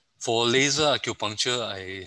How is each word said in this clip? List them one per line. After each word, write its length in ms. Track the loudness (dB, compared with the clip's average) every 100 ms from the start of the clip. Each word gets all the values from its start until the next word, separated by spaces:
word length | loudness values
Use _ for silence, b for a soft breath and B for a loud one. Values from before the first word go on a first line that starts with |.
| _ -8
For 260 | -2 2 4
laser 380 | 4 4 2
acupuncture, 800 | 2 0 -2 -4 -4 -2 -2 -2
I 400 | -4 -8 -10 -10